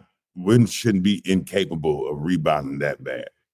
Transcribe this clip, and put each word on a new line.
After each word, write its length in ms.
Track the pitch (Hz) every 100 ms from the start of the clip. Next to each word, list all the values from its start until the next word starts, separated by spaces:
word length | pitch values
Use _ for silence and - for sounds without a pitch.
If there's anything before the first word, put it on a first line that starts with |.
| _ _ _ 92
wins 380 | 90 120 113
shouldn't 300 | - 120 95
be 180 | 95 101
incapable 840 | - 95 - 101 85 82 78 73 64
of 120 | 73
rebounding 580 | 78 90 80 73 69 71
that 240 | 71 67
bad. 260 | 67 64 - _ _